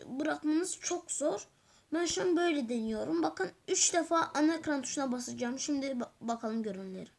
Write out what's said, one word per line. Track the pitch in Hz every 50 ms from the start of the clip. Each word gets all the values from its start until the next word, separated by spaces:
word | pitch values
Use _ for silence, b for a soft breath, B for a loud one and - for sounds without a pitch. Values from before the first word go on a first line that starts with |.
| -
bırakmanız | - 247 269 302 302 294 302 - 302 311 320 359 - - -
çok | - - 349 349 - -
zor. | - - 180 330 392 415 - - b b b b b b b b
Ben | 302 330 349
şu | 330 - 381
an | 370 359 339
böyle | 339 349 349 311 285 240 220
deniyorum. | 247 233 220 220 220 214 226 277 330 339
Bakın | 320 311 - - 381 - - _ - -
üç | 370 370 - - -
defa | 339 320 - 339 330 - - -
ana | 277 302 311 330
ekran | 311 320 311 294 269
tuşuna | 262 - - 294 262 262
basacağım. | 247 247 247 - 240 233 247 240 269 269
Şimdi | - 311 294 277 269
ba-, | 277 262 240 226 - _ -
bakalım | - 233 233 233 240 220 220 226
görünümleri | 214 214 185 190 190 190 190 185 170 - _